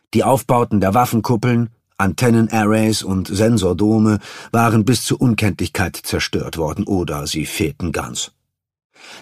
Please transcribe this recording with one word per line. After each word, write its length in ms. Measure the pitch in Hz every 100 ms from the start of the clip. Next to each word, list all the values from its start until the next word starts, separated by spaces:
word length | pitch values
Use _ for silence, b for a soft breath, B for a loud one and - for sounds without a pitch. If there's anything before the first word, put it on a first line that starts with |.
| b
die 100 | 110
Aufbauten 560 | 110 131 - 120 117 104
der 140 | 95
Waffenkuppeln, 760 | 120 123 113 113 113 123 117 113 _ _ -
Antennenarrays 1040 | 98 - 123 117 110 113 104 110 110 107
und 240 | 95 95 90
Sensordome 920 | 98 113 113 90 87 107 110 110 104 B B B
waren 340 | 117 117 110 101
bis 180 | 117
zur 180 | - -
Unkenntlichkeit 760 | 131 107 104 87 - - 85 -
zerstört 600 | - 82 - 82 - 80
worden 280 | 76 78 101
oder 400 | 95 78 73 73
sie 200 | 78 73
fehlten 460 | - 78 - 87
ganz. 400 | 82 62 - - _ _ _ _ _ _ B B B